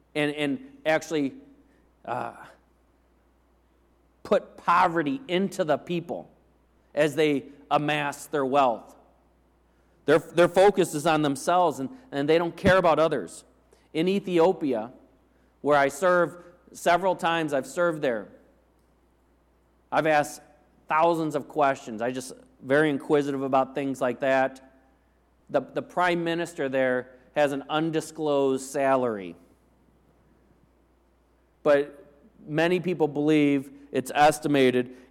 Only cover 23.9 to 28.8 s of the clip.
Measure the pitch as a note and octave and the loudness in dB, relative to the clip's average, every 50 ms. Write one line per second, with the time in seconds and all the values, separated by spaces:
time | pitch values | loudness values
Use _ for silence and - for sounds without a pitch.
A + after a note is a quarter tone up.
23.9 | C3 - C#3 B2 A#2+ - C#3+ C3+ C3+ C3+ C3+ C3 C3 - - - _ _ _ _ | -4 -4 -4 -4 -2 -2 0 0 2 2 0 0 -4 -10 -20 -20 _ _ _ _
24.9 | _ _ _ _ _ _ _ _ _ _ _ - C#3+ C#3 B2+ - - D3+ B2 - | _ _ _ _ _ _ _ _ _ _ _ -6 -4 -4 -4 -6 -8 -10 -10 -6
25.9 | - F3+ F3+ F3+ F3 F3 E3+ E3 E3 E3+ E3+ E3 - E3+ C#3+ C3+ C3 C3+ C3 B2+ | -4 -2 0 0 0 -2 -2 -4 -4 -4 -6 -8 -6 -6 -6 -4 -2 0 0 0
26.9 | B2+ B2+ A#2+ - - - _ _ _ D3 D3 C#3 C#3+ C3+ C3+ - D#3 D#3 D#3+ E3 | -2 -2 -6 -10 -16 -20 _ _ _ 0 0 0 0 -4 -6 -4 -4 -2 -2 -2
27.9 | D3+ D#3+ D#3 - - - D#3 D3+ C#3+ C#3 C#3 C3+ C3+ C3 C3+ - - C#3+ | -2 -4 -6 -6 -8 -6 -4 0 0 2 2 0 0 -2 -6 -6 -4 -2